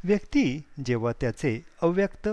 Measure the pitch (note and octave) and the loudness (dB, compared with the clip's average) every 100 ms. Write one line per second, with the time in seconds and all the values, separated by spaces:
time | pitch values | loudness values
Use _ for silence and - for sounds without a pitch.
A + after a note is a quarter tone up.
0 | F3 G3+ - C#4+ D#3+ C#3 - - B2 A#2+ | 2 0 2 2 2 0 -10 -8 -2 0
1 | A#2 A#2+ B2 A2 D3 A2 - - E3+ F3 | 0 -2 -4 -2 -2 -4 -8 -2 0 2
2 | G3 - G#3 | -2 -2 -6